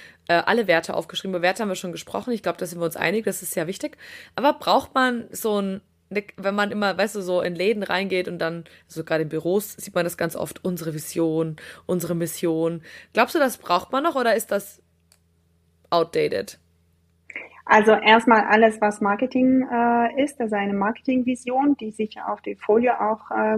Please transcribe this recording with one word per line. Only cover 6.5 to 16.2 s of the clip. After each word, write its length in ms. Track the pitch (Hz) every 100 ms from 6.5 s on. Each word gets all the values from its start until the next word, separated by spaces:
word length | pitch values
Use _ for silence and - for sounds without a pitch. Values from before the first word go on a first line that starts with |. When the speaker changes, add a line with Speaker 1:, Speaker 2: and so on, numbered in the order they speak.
| 202
Speaker 1:
man 140 | 202
immer, 260 | 208 202 180
weißt 180 | 208 208
du, 60 |
so 200 | 180 180
in 140 | - 170
Läden 260 | 190 220
reingeht 440 | 190 180 196 185 180
und 100 | 175
dann, 260 | 165 170 160 - _
also 160 | 160 156
gerade 180 | 160
in 60 | 156
Büros 440 | 156 165 196 - -
sieht 180 | - 180
man 80 |
das 140 | 170 -
ganz 180 | 170 -
oft, 280 | 156 - 185
unsere 280 | 175 160
Vision, 600 | 156 - 175 165 156 160 156 - - -
unsere 280 | 180 170
Mission. 680 | 170 170 - 170 160 165 165 - - -
Glaubst 200 | - 247
du, 60 | 339
das 180 | 262 -
braucht 340 | - 175 -
man 100 | 262
noch 120 | 330 277
oder 200 | 240 214
ist 160 | -
das 300 | 202 202 - _ _ _ _ _ _ _ _ _ _ -
outdated? 720 | 170 165 160